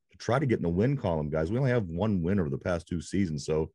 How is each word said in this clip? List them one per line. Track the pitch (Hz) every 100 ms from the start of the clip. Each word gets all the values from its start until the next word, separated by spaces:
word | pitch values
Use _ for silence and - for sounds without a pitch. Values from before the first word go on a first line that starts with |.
| _ -
try | - 131
to | 156
get | 107
in |
the | 85
win | 87 123 139
column, | 95 80 76
guys. | 78 80
We | 117
only | 135
have | 123 92
one | 82 107 98
win | 82 101
over | 78
the | 67
past | 95 85 -
two | 87
seasons, | - 92 92 76 73
so | 78 78